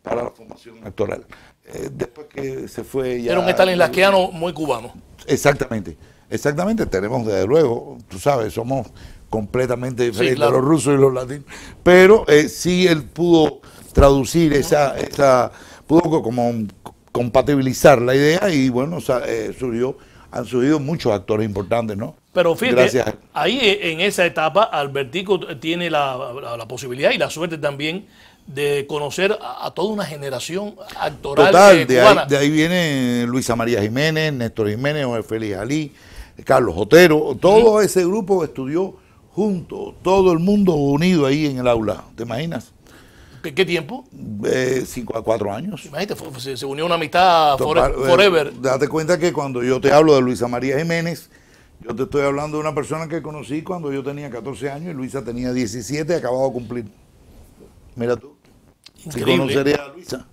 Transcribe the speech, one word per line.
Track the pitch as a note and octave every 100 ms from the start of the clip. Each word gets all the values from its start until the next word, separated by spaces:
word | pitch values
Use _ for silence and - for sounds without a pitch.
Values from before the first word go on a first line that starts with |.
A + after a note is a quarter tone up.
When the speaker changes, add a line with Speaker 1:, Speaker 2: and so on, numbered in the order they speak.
Speaker 1:
para | - A#2+
la | A#2+
formación | _ A2+ - A#2 A2+ G#2+
actoral. | G2 G2 F2 - - - _ -
Eh, | - -
después | C3+ - - D3
que | C#3 C3+ C3 B2
se | - G#2+
fue | C3+ B2+ B2
ya | A#2+
Speaker 2:
Era | F#3
un | F#3
stanislavskiano | - F#3 F3 E3+ - G3 F#3+ F3+
muy | E3+ E3+
cubano. | D3+ D3+ A#2+ A2+ - - - -
Speaker 1:
Exactamente, | C#3+ - C#3 C3+ A2+ F2 D#2 - _ _
exactamente. | G#2+ C#3+ D3 F#3+ A3+ G#2
Tenemos, | F#2 G2+ C3 A2
desde | F#2+ G2
luego, | D#3 C#3+ A#2+ D3 B2 -
tú | F#2
sabes, | C#3+ C3+ A2
somos | - A#2 C3+ A#2 - - - -
completamente | A2 G2+ B2 B2+ B2 B2+ A#2+
Speaker 2:
Sí, | A#2+
Speaker 1:
diferentes | G2+ C3 B2+
Speaker 2:
claro. | C#3+
Speaker 1:
los | C3
rusos | C3+ D#3+ A#2+ C#3
y |
los | C3+
latinos, | B2+ B2+ C#3+ - - - -
pero, | - F3+ F#3+ A3 E3+
eh, | D3+ D3
sí | - E3+ F3+ F3+
él | D#3+
pudo | B2 - F3 E3 D3+ - - - -
traducir | - C#3 C#3 B2+ E3 D#3+
esa, | C#3+ B2 D3 C#3 C3+
esa, | - - C#3 B2+ A2 - - - -
pudo | D#3+
co-, | E3 D#3
como | A2 B2 A#2+ A#2 G#2 - - _ _
compatibilizar | B2 A#2+ C3 B2 C#3+ C3 B2 E3 B2+
la | A#2+ C3+
idea | D3 E3+ G3+
y, | D3+ C3
bueno, | B2 C3+ -
sa-, | - B2 B2+
eh, | A2+ G#2 -
surgió, | B2+ A2+ B2 - - - -
han | - A2
surgido | B2 C3 D#3
muchos | C#3 E3+ A#2+
actores | G2+ F#2+ G#2+ A2
importantes, | G2+ F#2 A#2 A2+ G2
¿no? | B2 - _
Speaker 2:
Pero | F#3 E3+ D#3+
fíjate, | B3 B2+
Speaker 1:
Gracias. | B2 B2 G#2+ G#2 _
Speaker 2:
ahí, | D3+ D#3+ C4
eh, | A3+ G3+ F3
en | D#3+
esa | G3 - F3
etapa, | E3 D#3 E3+
Albertico | A3 D#3 C#3+ C3+ C3+ D#3+ G3 F#3 - C#3
tiene | D#3+ E3+ F3
la, | D3+ C#3 B2+ B2+ B2
la, | B2 A#2
la | A2+
posibilidad | B2 C3 B2 E3+
y | G#3
la | C#3
suerte | D#3 E3+ D#3
también | D3 C#3 D#3 F3+ - _ - _ -
de | C#3 C#3+ C#3+ C#3
conocer | D3+ D3 C#3+ G3 G#3
a, | A#2+ - -
a |
toda | - F#3+
una | G#3 E3
generación | D3+ C#3 B2 - F3+ G#3 - - -
actoral, | D#3 - - F#3+ D3
Speaker 1:
Total, | F3+ G3+ F3
Speaker 2:
eh, | C#3
Speaker 1:
de | B2+
ahí, | G#3+
Speaker 2:
cubana. | F#3+ C3
Speaker 1:
de | C#3
ahí | C#3+
viene | D#3 D#3+ F3+ E3 C#3 B2 A#2+ A#2+
Luisa | B2+ A#2+ A#2
María | A#2 A#2
Jiménez, | G#2 B2 D#3 D#3 D#3
Néstor | C3+ A#2 - G#2
Jiménez, | G#2+ C#3 D3+ C3
José | A#2
Félix | G#2 A2 A2 F#2+
Alí, | A2+ D3+ D3 - - - - - -
Carlos | C3+ A2+ E2+
Otero, | G#2+ D#3 F3 D3+ D#3 A2+
todo | E3+ G#3+ A#3
Speaker 2:
Ujú. | G#3+
Speaker 1:
ese | G3 F#3 F3
grupo | G#3+ F#3 F#3+
estudió | D3 - C3 D#3+ G3 - _ _ _
junto, | - G#3+ F#3 C#3+ G2 - -
todo | F3 G3 F#3
el | E3
mundo | F3+ G#3 F#3+ D3+
unido | C#3 C#3+ F3+ F3 C3+
ahí | D3 D3
en | C3
el | B2
aula, | A#2+ G#2 F#2 - -
¿te |
imaginas? | A#2 A#2 E3 C#3+ - _ - - - - - -
Speaker 2:
¿Qué, | E3
qué | C3+ F#3+
tiempo? | E3+ D3 B3 - - - G2+ A#2
Speaker 1:
Eh, | C3 B2+ B2+ -
cinco | B2 A2 A2+
a |
cuatro | A2 A2+ G2+
años. | G2+ F3+ F3+ E3
Speaker 2:
Imagínate, | C#3+ G#3 D#3
fue, | D#3+ C3
se, | C3 B2
se | C#3
unió | C#3 E3+
una | E3+
amistad | D#3 F3 F#3 E3 D3+ C3+
fore-, | C3 D#3
Speaker 1:
Total, | C3 C3+
eh, | C3
Speaker 2:
forever. | E3+ G3+ E3 C#3+ B2
Speaker 1:
date | B2+ C3 C#3
cuenta | D3+ D#3+ F3+
que | F3
cuando | D3+ C#3 B2
yo | B2 C3
te | C3+
hablo | C#3+ D#3+ C#3
de |
Luisa | B2+ A#2+ A#2+
María | B2 C3 C3+
Jiménez, | E3 E3 E3 E3 - _ _ _ _ _
yo | A2+ A#2
te |
estoy | C3 C#3+
hablando | C#3+ C#3+ D3+ D3+
de |
una | D#3
persona | D3+ A#2+ D#3 D#3+
que | E3
conocí | D3+ D3+ G#2+ D3+
cuando | E3 F3+ D3
yo | C#3
tenía | C3+ C#3+ C#3+
catorce | A#2 A#2 A2 C#3
años | C#3+ F3
y | C#3+
Luisa | B2+ C3+
tenía | A#2 A#2+ B2+
diecisiete, | B2+ A#2 A#2+ G#2+ D3 D#3 E3
acababa | A#2+ B2+ C3+
de |
cumplir. | B2+ A#2 B2 G#2+ _ _ _ _ - - _ - _ - -
Mira | A#2 A#2
tú. | C#3 _ _ _ _ _ - _
Si | E3 B2
Speaker 2:
Increíble. | - F3
Speaker 1:
conocería | C3+ C#3 C#3 C#3+
a | C#3
Luisa. | E3+ - B2 -